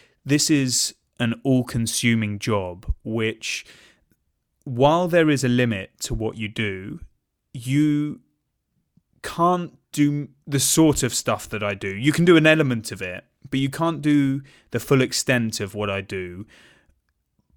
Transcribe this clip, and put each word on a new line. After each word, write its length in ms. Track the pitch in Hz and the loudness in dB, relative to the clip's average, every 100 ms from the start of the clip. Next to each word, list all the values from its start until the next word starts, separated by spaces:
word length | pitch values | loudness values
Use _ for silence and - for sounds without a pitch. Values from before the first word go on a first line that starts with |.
| _ _ 135 | _ _ 0
this 240 | 143 - | 0 2
is 440 | 147 131 117 - - _ - | 2 2 0 -4 -6 _ -4
an 200 | 120 123 | -4 -2
all-consuming 960 | 139 127 120 123 113 - 120 113 107 101 | 2 2 0 -4 -4 -2 0 0 -2 -6
job, 460 | - 104 90 87 - - | -4 -2 -4 -8 -8 -6
which, 600 | 117 113 110 - - - - - - _ _ _ _ _ _ _ | -4 -2 -2 -4 -8 -10 -12 -20 -20 _ _ _ _ _ _ _
while 440 | - 120 143 165 180 | -6 2 4 4 2
there 220 | 170 156 | 4 4
is 120 | 139 | 4
a 60 | 127 | 2
limit 500 | 123 123 101 95 - | 2 2 -2 -8 -10
to 120 | - | -8
what 240 | 117 110 110 | -4 -4 -6
you 120 | 107 | -8
do, 520 | 107 107 95 101 160 - _ _ _ _ | -4 -4 -6 -10 -14 -16 _ _ _ _
you 680 | 131 120 139 151 147 151 - _ _ _ _ _ _ _ _ _ _ | -10 -2 2 2 0 -4 -10 _ _ _ _ _ _ _ _ _ _
can't 560 | - - 170 180 170 - _ | -10 0 0 0 -4 -14 _
do 340 | - 147 147 139 _ - | 0 2 0 -6 _ -6
the 120 | 139 | -2
sort 440 | - - 160 139 | 2 4 4 4
of 100 | 123 | 0
stuff 340 | - - 104 - | -2 -4 -4 -4
that 120 | 107 | -6
I 120 | 104 | -6
do. 200 | 98 98 | -4 -6
You 180 | 98 135 | -4 0
can 120 | 151 | 4
do 140 | 175 165 | 6 8
an 80 | 156 | 6
element 440 | 156 139 117 - | 4 2 -2 -6
of 100 | 92 | -10
it, 220 | 92 92 - _ - | -10 -10 -16 _ -6
but 100 | 135 | -2
you 80 | 139 | -2
can't 320 | 151 165 151 | -2 -4 -2
do 400 | 147 147 135 139 135 _ _ | 2 2 2 -2 -8 _ _
the 100 | 117 | -6
full 220 | - 139 | 0 2
extent 580 | 123 - - 123 113 - | 2 -2 0 0 -2 -4
of 140 | 101 | -8
what 160 | 104 104 | -6 -4
I 100 | 98 | -4
do 460 | 95 98 90 87 104 - _ _ _ _ _ _ _ _ _ | -6 -8 -8 -12 -16 -20 _ _ _ _ _ _ _ _ _